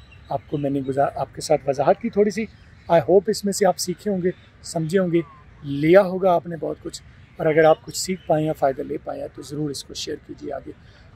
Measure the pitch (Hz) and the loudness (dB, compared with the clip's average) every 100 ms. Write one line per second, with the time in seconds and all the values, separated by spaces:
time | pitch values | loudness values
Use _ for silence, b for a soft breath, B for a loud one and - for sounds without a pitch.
0 | - - - 139 - 151 143 139 131 135 | -20 -20 -10 -10 -6 -4 -2 -4 -2 0
1 | 139 - 135 - - 151 143 139 143 196 | 0 -2 -8 -6 -2 0 0 0 2 2
2 | 233 202 208 202 220 - - - - 170 | 0 0 0 0 -6 -10 -20 -14 2 2
3 | 131 185 196 202 202 190 190 175 - 175 | 6 4 4 -2 -2 0 0 0 -4 -6
4 | 214 190 175 - - - - 170 160 190 | -4 -2 -2 -4 -12 -20 -10 -6 0 0
5 | 180 165 165 - - - 147 139 151 185 | 2 0 -2 -10 -20 -16 -8 0 6 6
6 | 185 185 185 170 170 165 151 151 170 - | 6 2 2 2 0 -8 -8 -8 -12 -16
7 | - b b - 160 156 160 156 - - | -18 b b -4 0 4 6 4 0 -8
8 | - 185 - 156 156 151 143 135 139 156 | -6 -4 -2 0 0 0 -2 -2 -6 -10
9 | - 139 147 - 135 147 151 135 - 143 | -10 -10 -12 -14 -12 -8 -8 -8 -12 -12
10 | - 151 - 143 147 135 - - b b | -10 -10 -14 -16 -12 -12 -12 -18 b b
11 | b | b